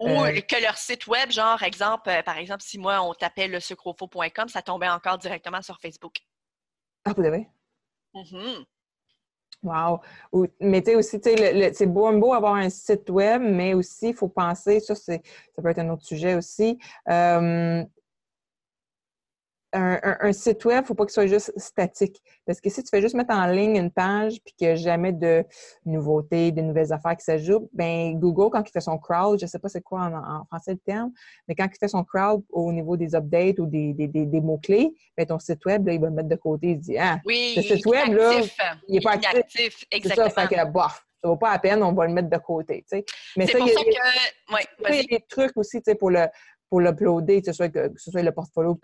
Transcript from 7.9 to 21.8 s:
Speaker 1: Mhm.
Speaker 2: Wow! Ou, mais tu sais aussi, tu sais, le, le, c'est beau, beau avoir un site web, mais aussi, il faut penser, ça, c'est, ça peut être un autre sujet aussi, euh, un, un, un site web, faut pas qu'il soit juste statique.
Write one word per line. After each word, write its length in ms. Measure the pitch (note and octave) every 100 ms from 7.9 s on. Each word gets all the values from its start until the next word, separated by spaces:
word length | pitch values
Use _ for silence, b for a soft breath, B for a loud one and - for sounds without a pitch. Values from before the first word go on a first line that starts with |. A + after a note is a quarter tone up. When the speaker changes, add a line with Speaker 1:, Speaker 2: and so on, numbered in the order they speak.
| _ _ G3
Speaker 1:
Mhm. 500 | E3+ F#3 A3+ G#3+ B2+ _ _ _ _ _ _ _ _ - F#3
Speaker 2:
Wow! 360 | D#3+ E3+ E3+ B B B
Ou, 140 | F#3 F3+ -
mais 220 | G3 F#3+
tu 80 | F#3
sais 40 | A3+
aussi, 240 | G#3+ G#3
tu 100 | A#3
sais, 220 | A3 G3+
le, 140 | F#3 F#3+
le, 40 |
c'est 140 | - G3
beau, 240 | F3 A3 G#3+
beau 160 | A#3
avoir 220 | B3 G#3 G3+
un 160 | F#3
site 400 | - - G3+ -
web, 320 | F#3 G3+ A#3+
mais 320 | A#3+ F3+ F#3 F#3+
aussi, 360 | F3+ - A#3
il 40 | A#3+
faut 140 | F#3
penser, 500 | - F3 F3 - G#3+
ça, 160 | G#3+ G#3
c'est, 260 | - E3+ B B B -
ça 60 |
peut 60 | E3+
être 100 | E3+
un 100 | E3
autre 140 | E3 -
sujet 300 | D#3 F3+ F3
aussi, 420 | F3 - A3 A#3+ B B -
euh, 720 | F3 F3 E3+ E3+ E3+ E3+ E3+ - _ _ _ _ _ _ _ _ _ _ _ _ _ _ _ _ _ - F#3+
un, 260 | F#3 F3+
un, 140 | G3+ -
un 120 | G#3
site 320 | G3+ A#3 A3 A#3
web, 220 | B3 C4
faut 80 | G3+
pas 100 | G#3
qu'il 80 |
soit 140 | - G3
juste 260 | G#3 - -
statique. 640 | - -